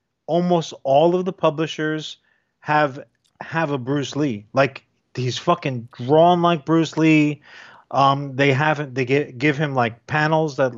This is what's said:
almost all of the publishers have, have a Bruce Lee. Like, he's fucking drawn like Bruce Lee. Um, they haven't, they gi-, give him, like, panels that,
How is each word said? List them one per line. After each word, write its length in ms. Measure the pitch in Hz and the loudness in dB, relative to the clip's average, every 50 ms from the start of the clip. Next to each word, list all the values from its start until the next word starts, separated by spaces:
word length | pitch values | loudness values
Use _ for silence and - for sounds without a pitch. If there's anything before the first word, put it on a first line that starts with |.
| _ _ _ _ - | _ _ _ _ -8
almost 460 | - 156 175 180 180 175 165 156 - - - | -4 -2 0 2 2 0 0 0 -4 -12 -8
all 320 | - 135 135 143 160 175 175 | -2 2 4 4 4 4 2
of 100 | 180 185 | 0 -2
the 80 | 190 | -4
publishers 840 | - - - 160 147 147 160 147 - - 156 156 156 156 151 - - _ _ _ _ _ _ _ _ _ | -6 0 -2 0 0 0 -6 -6 -4 -4 -4 -4 -4 -6 -8 -12 -16 _ _ _ _ _ _ _ _ _
have, 440 | - - 151 151 151 139 127 143 - _ _ _ _ _ _ - | -4 -2 0 0 0 0 -2 -8 -18 _ _ _ _ _ _ -18
have 300 | - - - 165 165 147 | -14 -6 -4 -4 -2 -2
a 80 | 143 135 | -4 -4
Bruce 380 | 120 127 143 147 135 - - | -4 -4 -4 -4 -4 -4 -4
Lee. 300 | 139 151 143 110 104 107 _ | -4 -4 -4 -4 -6 -10 _
Like, 320 | - 135 139 139 - - _ _ _ _ _ _ - | 0 0 0 0 -2 -10 _ _ _ _ _ _ -8
he's 240 | 127 123 127 117 - | -6 -6 -6 -6 -4
fucking 500 | - 175 175 - - 147 127 120 113 - | -2 -2 -2 0 -2 -6 -6 -8 -10 -14
drawn 500 | - - 120 127 151 156 165 175 180 175 | -14 -10 -2 2 4 6 6 6 6 4
like 220 | 170 170 170 151 131 | 2 2 0 0 0
Bruce 320 | 151 165 165 160 151 - | 0 0 0 0 0 0
Lee. 440 | 156 160 160 156 151 151 151 147 - _ - - - - - - - _ - | 2 4 4 4 4 4 2 -2 -6 _ -20 -20 -20 -20 -20 -20 -20 _ -6
Um, 440 | - 131 139 135 139 139 143 139 131 | 0 2 2 2 2 0 -4 -6 -2
they 160 | 131 139 143 | 0 2 2
haven't, 420 | 135 131 151 156 151 139 151 135 123 | 2 2 2 0 0 -2 -4 -8 -4
they 100 | 131 131 | -4 -2
gi-, 280 | 120 139 143 147 131 | 0 0 0 -2 -4
give 240 | 131 117 135 151 139 | -6 -2 -2 -2 0
him, 180 | 139 156 143 135 | 0 -2 -2 0
like, 320 | 131 - 113 113 _ _ | 0 0 -2 -2 _ _
panels 500 | - 147 151 151 156 160 160 160 156 135 | -4 -2 0 0 2 2 0 0 -2 0
that, 160 | 147 135 127 120 | 0 -2 -2 -2